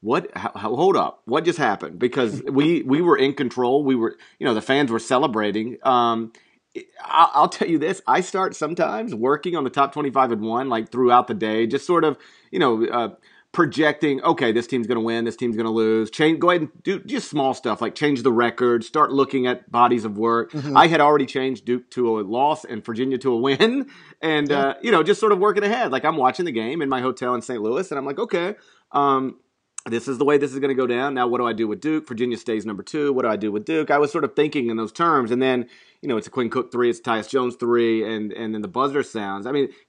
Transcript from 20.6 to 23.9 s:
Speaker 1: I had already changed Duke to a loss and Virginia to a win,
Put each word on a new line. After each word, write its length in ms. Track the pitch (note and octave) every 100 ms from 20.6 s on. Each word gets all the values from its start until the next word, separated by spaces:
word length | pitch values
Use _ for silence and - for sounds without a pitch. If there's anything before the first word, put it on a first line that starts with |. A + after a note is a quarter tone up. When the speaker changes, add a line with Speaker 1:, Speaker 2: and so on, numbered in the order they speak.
| C#3+ C3+
Speaker 1:
I 100 | E3
had 140 | D#3+
already 240 | D3 D3+ C3
changed 400 | C3+ C3 B2 -
Duke 240 | B2 B2
to 280 | B2+ A#2 A2
a 20 |
loss 440 | G2 A#2+ C#3+ D3+ -
and 200 | A2 A2
Virginia 320 | A2 C3 B2+
to 120 | C3+
a 60 | A#2
win, 520 | C3 C#3 A3+ C4+ C4